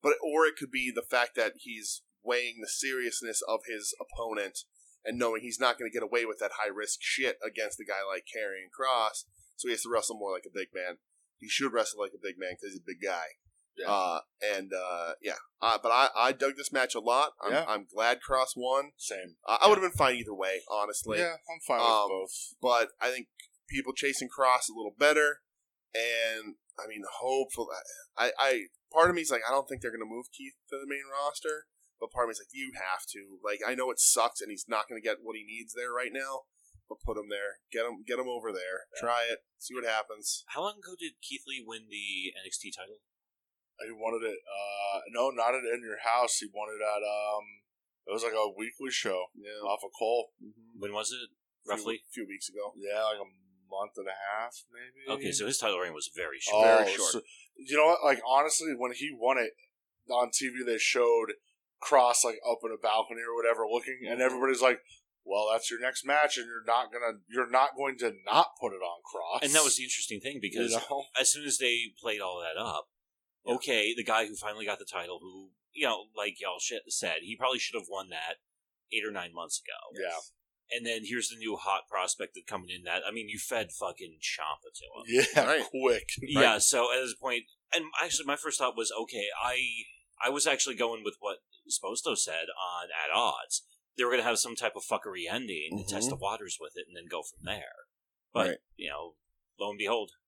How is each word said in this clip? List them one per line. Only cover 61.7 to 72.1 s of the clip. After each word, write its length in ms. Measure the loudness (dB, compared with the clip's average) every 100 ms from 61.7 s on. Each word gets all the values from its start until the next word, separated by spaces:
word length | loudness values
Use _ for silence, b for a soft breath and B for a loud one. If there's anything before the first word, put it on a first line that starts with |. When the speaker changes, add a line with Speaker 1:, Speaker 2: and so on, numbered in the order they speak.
| _
Speaker 2:
Kross, 400 | 6 8 10 8
like, 140 | 4 2 0
up 100 | 0
in 80 | 0
a 80 | 0
balcony 440 | 2 2 2 -4 -4
or 80 |
whatever 320 | 2 4 4 2
looking, 320 | 0 -2 -8 -4
and 140 | 4
Speaker 3:
Mm-hmm. 20 |
Speaker 2:
everybody's 400 | 4 4 2 6
like, 160 | 6 4 _ b _ _
"Well, 240 | -2 2 4
that's 180 | 2 0
your 80 | -2
next 240 | -4 -4 2
match, 300 | 4 4 2
and 80 | -6
you're 160 | -8
not 280 | 2 2 2
gonna, 260 | -2 -4 -4 _
you're 220 | -2 4
not 240 | 4 4 2
going 220 | -4 0
to 140 | -2 -2 4
not 220 | 6 6 2
put 120 | -6
it 80 | -4
on 160 | -6 -6
Kross." 400 | -10 -6 -2 0
Speaker 3:
And 80 | 4 6
that 80 |
was 100 | 6 2
the 60 |
interesting 380 | 0 -4 -4 -6
thing, 180 | -6 -6
because 300 | -4 -2 0
Speaker 2:
You 80 | 0 0
know? 180 | -6 -4 2
Speaker 3:
as 140 | 2
soon 120 | 2
as 140 | 0 0
they 340 | 2 2 -2 -6
played 200 | -4